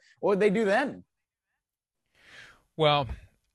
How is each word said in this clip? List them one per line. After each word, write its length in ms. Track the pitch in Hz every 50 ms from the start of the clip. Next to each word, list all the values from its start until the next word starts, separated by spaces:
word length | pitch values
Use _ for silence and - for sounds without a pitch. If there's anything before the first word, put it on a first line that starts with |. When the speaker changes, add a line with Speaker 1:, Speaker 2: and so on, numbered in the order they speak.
| _ _ _ _
Speaker 1:
what 120 | - 170
would 80 | 208 185
they 100 | 208 208
do 140 | 185 226 226
then? 400 | 196 196 240 294 247 110 92 90 _ _ _ _ _ _ _ _ _ _ _ _ _ _ _ _ _ _ _ _ _ _ _ _ - - - - - - _ _ _ _ -
Speaker 2:
Well, 300 | 156 151 147 143 139 - - - - - _ _ _ _ _